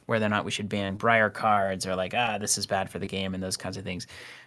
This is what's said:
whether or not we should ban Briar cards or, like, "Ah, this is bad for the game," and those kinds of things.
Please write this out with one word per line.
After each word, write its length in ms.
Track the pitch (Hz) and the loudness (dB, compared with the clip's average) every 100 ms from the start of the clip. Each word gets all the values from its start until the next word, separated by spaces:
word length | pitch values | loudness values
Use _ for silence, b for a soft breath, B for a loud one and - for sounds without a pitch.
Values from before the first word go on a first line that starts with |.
| - | -2
whether 180 | 113 | 0
or 40 | 107 | 2
not 160 | 104 | 0
we 80 | 101 | 0
should 160 | - 104 | -4 -2
ban 260 | 104 98 98 | -2 -2 0
Briar 320 | 113 113 107 | 4 6 6
cards 540 | - 110 104 98 95 95 | 4 4 4 2 -2 -2
or, 100 | 92 | -2
like, 180 | 92 | 0
"Ah, 240 | 113 120 104 | 0 0 0
this 180 | 104 - | -2 -2
is 80 | 92 | 0
bad 220 | 98 95 | -2 -2
for 100 | 90 | -6
the 60 | 98 | -4
game," 260 | 95 95 | -2 -2
and 80 | 92 | -4
those 140 | 95 95 | -4 -4
kinds 200 | 95 95 | -6 -6
of 60 | |
things. 220 | 98 90 - B B B | -6 -6 -8 B B B